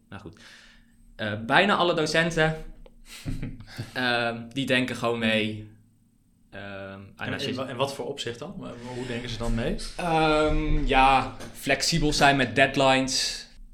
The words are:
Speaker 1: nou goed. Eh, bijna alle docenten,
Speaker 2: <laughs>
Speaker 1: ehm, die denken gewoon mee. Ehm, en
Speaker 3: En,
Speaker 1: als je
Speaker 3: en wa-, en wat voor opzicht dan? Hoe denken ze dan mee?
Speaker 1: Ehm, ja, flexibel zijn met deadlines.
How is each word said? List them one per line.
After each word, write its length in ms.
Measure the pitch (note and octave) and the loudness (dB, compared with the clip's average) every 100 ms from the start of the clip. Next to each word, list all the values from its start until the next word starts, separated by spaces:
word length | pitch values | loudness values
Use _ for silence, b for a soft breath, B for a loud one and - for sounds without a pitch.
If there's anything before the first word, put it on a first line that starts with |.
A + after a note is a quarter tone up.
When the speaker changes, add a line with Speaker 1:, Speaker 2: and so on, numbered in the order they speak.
| - | -18
Speaker 1:
nou 120 | G2+ | -16
goed. 180 | E2 - B B B B B B - - | -16 -20 B B B B B B -18 -8
Eh, 180 | G#2+ G#2+ A2+ | -6 -4 2
bijna 300 | D3 G3+ F3 | 4 6 4
alle 180 | F3 E3 | 2 2
docenten, 680 | D#3 E3 E3+ E3 D#3 D#3 - - - - - | 2 2 2 2 0 0 -10 -16 -20 -20 -20
Speaker 2:
<laughs> 800 | - - - - - - - G#2+ | -12 -8 -6 -8 -10 -16 -14 -10
Speaker 1:
ehm, 480 | B2+ B2 A#2+ A#2 A#2 - | -2 0 0 0 -4 -8
die 160 | C3+ C3 | -4 2
denken 300 | B2+ B2+ A2+ | 2 0 -2
gewoon 240 | A#2 A#2+ | -2 0
mee. 500 | A2 A2 G#2+ G#2 G#2 - _ _ _ _ _ _ _ | 2 2 0 -4 -12 -20 _ _ _ _ _ _ _
Ehm, 140 | G2 | -16
en 380 | G2+ G2 G2 G2 G2 - | -12 -12 -12 -14 -16 -10
Speaker 3:
En, 160 | A2 | -8
Speaker 1:
als 100 | F#3 | -6
je 60 | C#3 | -6
Speaker 3:
en 60 | B2+ | -6
wa-, 100 | C3 | -6
en 80 | B2 | -4
wat 180 | C3+ | -4
voor 120 | - B2 | -4 -8
opzicht 340 | - B2 A#2 | -8 -8 -10
dan? 120 | D#3+ F#3+ B2+ A#2+ A#2+ B2 | -12 -12 -14 -14 -12 -8
Hoe 100 | B2+ | -6
denken 220 | A#2 B2 | -6 -6
ze 80 | A2+ | -4
dan 180 | A#2 A2+ | -2 0
mee? 200 | C#3 G#3+ - - | 0 -4 -8 -6
Speaker 1:
Ehm, 880 | F3 D#3+ D#3 D3+ D3+ D#3 D3+ D3+ B2+ | 0 2 4 4 2 2 2 2 4
ja, 500 | C3 C3+ C3 - - - | 6 6 6 2 -8 -14
flexibel 600 | - C#3 C3+ - E3 D3+ | -6 -2 0 2 2 2
zijn 220 | - C#3+ C#3 | 6 6 6
met 180 | A#2+ A#2+ | 2 4
deadlines. 920 | C3+ C#3 C3+ E3 C3 - - - - - - | 2 4 4 4 2 -2 -4 -6 -14 -20 -20